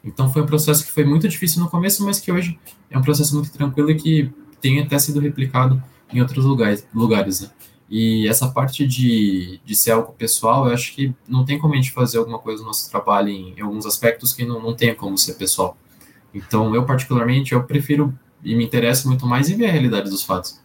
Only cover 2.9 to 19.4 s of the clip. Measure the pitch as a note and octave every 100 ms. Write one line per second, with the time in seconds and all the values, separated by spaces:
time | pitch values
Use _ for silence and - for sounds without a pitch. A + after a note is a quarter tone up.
2.9 | C3 C3 C#3+ C#3+ D3 D3 - C#3+ C3 D3+
3.9 | D#3 D#3+ D#3 C3+ - - - C3+ C#3+ D3
4.9 | C#3+ D#3 D3 D3 D3 C3 B2+ C3 C3 -
5.9 | _ _ B2 B2 C3+ C3+ B2+ G#2+ G2+ -
6.9 | A2 A2+ G#2+ G2 F#2 G2 _ - _ _
7.9 | G#2+ A2+ A2+ G#2+ A2+ B2+ B2+ C3 - C#3
8.9 | B2+ B2 A2+ G#2 F#2 F2+ F#2 - G#2 A#2
9.9 | A2+ A2+ - A2+ - A2+ A2+ B2+ B2 -
10.9 | - C3+ - - B2+ C3 D3 D#3 C#3 C3
11.9 | C3 B2 A#2 A#2 A2+ - G#2+ A2 A2 -
12.9 | G2 - G2+ G2+ G2 F#2 - G#2 G#2+ G#2+
13.9 | - A#2 A#2 B2 - A#2+ A#2 A2+ A#2 A#2+
14.9 | A2 G2 G2 - - F2+ - F#2+ - _
15.9 | _ - _ _ G2+ - A2 A2 A2 C3
16.9 | C3 - B2 A#2 C3+ C3+ B2 B2+ C#3+ C#3+
17.9 | D3 C#3+ C3 _ _ D#3+ A#2 A2+ B2 A#2
18.9 | B2 C3 C3 B2 B2